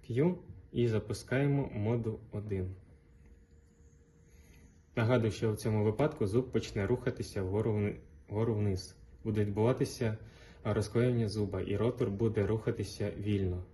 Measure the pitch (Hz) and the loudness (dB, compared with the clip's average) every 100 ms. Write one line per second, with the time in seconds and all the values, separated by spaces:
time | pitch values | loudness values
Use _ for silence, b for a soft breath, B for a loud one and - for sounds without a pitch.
0 | - 117 165 180 - - - 117 120 107 | -2 2 2 0 -10 -18 -6 0 2 2
1 | - 98 - 127 143 139 135 113 104 120 | -2 -8 -2 2 4 2 0 -2 0 0
2 | 110 110 - 104 107 98 92 95 - - | 0 -6 -8 -8 -4 -4 -4 -8 -18 -20
3 | - - - - - - - _ - - | -20 -20 -20 -20 -20 -20 -20 _ -20 -20
4 | - - - B B B B B - - | -20 -20 -20 B B B B B -8 0
5 | 110 127 110 90 113 104 113 107 107 107 | 4 4 2 0 -2 0 0 2 2 2
6 | 151 - 104 113 131 113 - 110 98 92 | 0 0 0 0 0 -2 -2 -4 0 0
7 | 131 - - 104 92 104 113 104 104 - | 0 -4 -6 -4 -2 0 0 0 0 -4
8 | - - - 104 113 104 104 92 - - | -14 -20 -8 -2 0 2 0 -2 -6 -18
9 | - - 113 107 104 101 110 131 - - | -20 -8 -2 0 0 2 2 4 0 0
10 | 113 107 B B B B 113 104 104 117 | -2 -2 B B B B -2 0 2 2
11 | 123 120 110 107 101 95 92 101 113 - | 4 4 0 0 -2 -2 -2 0 0 0
12 | 110 101 113 104 98 110 - 107 101 - | -2 2 0 2 2 0 0 -2 -6 -4
13 | 104 - 101 101 92 90 90 | -6 -4 0 0 0 -2 -8